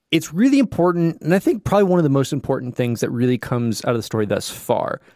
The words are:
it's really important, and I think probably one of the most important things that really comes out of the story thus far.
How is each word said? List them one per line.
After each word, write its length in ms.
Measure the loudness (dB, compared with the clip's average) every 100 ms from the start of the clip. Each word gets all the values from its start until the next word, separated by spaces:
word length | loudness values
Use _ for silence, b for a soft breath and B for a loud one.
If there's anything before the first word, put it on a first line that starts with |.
| _
it's 200 | -2 -2
really 260 | 2 4 4
important, 640 | 2 2 0 2 0 -2
and 120 | 0
I 60 | 2
think 240 | 2 -2
probably 200 | 0 2 4
one 120 | 4
of 40 |
the 60 | 4
most 240 | 2 0
important 420 | -4 -4 -4 -4 -4
things 240 | -2 -2
that 80 | -2
really 280 | 0 0 0
comes 440 | -2 -2 -2 -2
out 80 | -2
of 60 | -2
the 60 |
story 220 | -2 -2 0
thus 220 | -2 -4
far. 520 | -8 -4 -2 -4 -8 b